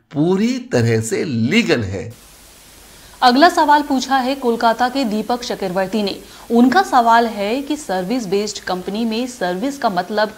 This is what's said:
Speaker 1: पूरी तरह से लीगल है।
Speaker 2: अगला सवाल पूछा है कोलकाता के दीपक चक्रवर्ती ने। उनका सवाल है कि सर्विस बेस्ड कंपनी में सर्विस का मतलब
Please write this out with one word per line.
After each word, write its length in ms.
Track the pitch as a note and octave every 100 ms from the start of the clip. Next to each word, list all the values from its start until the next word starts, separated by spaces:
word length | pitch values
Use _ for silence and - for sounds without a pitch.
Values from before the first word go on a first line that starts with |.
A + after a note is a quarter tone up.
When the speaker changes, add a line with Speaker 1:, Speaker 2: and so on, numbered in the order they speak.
| _
Speaker 1:
पूरी 460 | C#3+ E3 F#3+ A3+ C4 -
तरह 280 | B2 A#2 A#2
से 240 | - -
लीगल 580 | F#3+ A#2 A#2 G#3 F#3+ C3
है। 300 | G2 F#2+ G2 - - - - - - - - - - -
Speaker 2:
अगला 260 | B3+ B3 E4+
सवाल 340 | E4+ D4+ D4
पूछा 340 | D4 C4 B3+ C4+
है 180 | B3
कोलकाता 540 | C#4 A#3+ A#3 A#3 A3+ B3
के 160 | C4+
दीपक 400 | B3 G#3+ G#3+ A#3+
चक्रवर्ती 580 | A#3+ G3+ F#3+ F#3 F#3+ A3
ने। 160 | G3 - - - -
उनका 320 | A#3 B3+ F#4
सवाल 440 | G4 C4+ A#3 A#3 A#3
है 360 | G#3 G3+ B3+
कि 140 | C#4+ D4
सर्विस 500 | - F#3+ F#3 B3+ G3+
बेस्ड 320 | G3+ G#3+ -
कंपनी 460 | - F3+ F3+ G#3
में 220 | A#3 A3 B3
सर्विस 520 | - F3+ F#3 C4 C#4
का 120 | A#3
मतलब 460 | F3+ F#3 G#3 G#3+